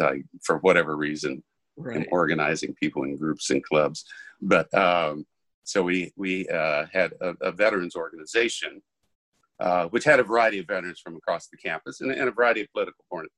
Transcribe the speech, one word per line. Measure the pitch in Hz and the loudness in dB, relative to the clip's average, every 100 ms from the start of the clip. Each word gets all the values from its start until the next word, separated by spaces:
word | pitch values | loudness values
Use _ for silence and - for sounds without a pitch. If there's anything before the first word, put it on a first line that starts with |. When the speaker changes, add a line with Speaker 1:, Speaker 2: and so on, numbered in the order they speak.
Speaker 1:
I, | 73 69 - - | 0 0 -6 -10
for | - 80 | -2 2
whatever | 92 87 78 76 | 6 4 4 -2
reason, | 76 76 78 67 - _ _ - | -2 -2 -4 -6 -12 _ _ -14
Speaker 2:
Right. | 131 - | -6 -6
Speaker 1:
am | - | 0
organizing | 87 80 80 76 78 76 - | 2 2 2 0 -2 -4 -4
people | 76 73 | -4 -2
in | 69 71 | -4 -4
groups | 78 73 - | -4 -4 0
and | 67 | -2
clubs. | - 78 73 78 - - - - | 2 2 2 -2 -12 -20 -20 -8
But, | 98 90 80 | 2 2 4
um, | 95 95 87 80 76 76 _ _ _ | 2 4 4 2 -2 -10 _ _ _
so | - 101 | -4 0
we, | 90 90 85 - | 0 0 -2 -6
we, | 95 92 95 | -4 -4 -2
uh, | 87 78 73 78 | -2 0 0 -2
had | 95 87 - | 0 0 -2
a, | 90 85 | -8 -4
a | 92 | -6
veterans | 87 104 104 87 87 | 2 2 2 -2 -6
organization, | 82 82 76 117 117 - 78 69 _ _ _ _ _ _ _ - | -10 -12 -4 0 0 -2 -8 -12 _ _ _ _ _ _ _ -4
uh, | 92 90 85 | 0 2 0
which | 117 | 0
had | 147 139 | 4 4
a | |
variety | 104 117 113 101 | 4 2 2 0
of | 87 | -4
veterans | 98 87 80 | -6 -6 -12
from | - 82 | -16 -8
across | - 85 - | -4 -4 -6
the | - | -12
campus | - 80 - 73 | -8 -8 -8 -8
and, | - | -6
and | 135 139 | -2 -2
a | |
variety | 107 120 110 | 2 2 2
of | 104 | -2
political | 107 95 - _ | -4 -4 -6 _
point, | 85 78 | -12 -12